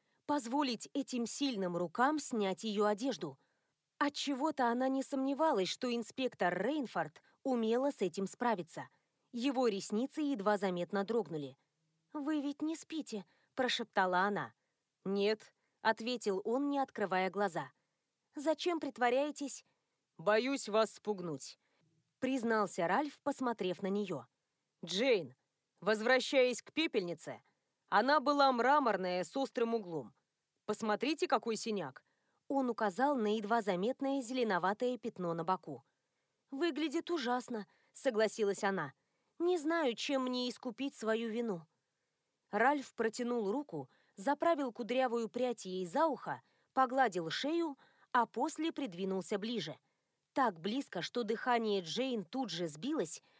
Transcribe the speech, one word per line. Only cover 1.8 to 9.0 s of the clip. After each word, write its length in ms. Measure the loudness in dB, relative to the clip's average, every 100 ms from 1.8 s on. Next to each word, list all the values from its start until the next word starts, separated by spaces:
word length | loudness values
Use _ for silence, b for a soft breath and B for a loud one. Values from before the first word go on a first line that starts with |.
| -2 2 2 2
снять 440 | -2 0 0 0
ее 220 | -2 2 2
одежду. 540 | 2 -2 -2 -6 -10 _ _ _ _ _ -2
Отчего-то 680 | -2 0 -4 0 0 2 2
она 220 | 2 2
не 120 | 0
сомневалась, 680 | 0 -2 0 2 2 4 0
что 240 | -2 -2
инспектор 600 | -2 -4 -4 -4 0 0
Рейнфорд 680 | 2 0 -2 -2 -4 -6 -8 b b
умела 480 | -2 0 2 2 0
с 100 | 0
этим 260 | -2 -2 -6
справиться. 640 | -2 0 0 -4 -10 -12 _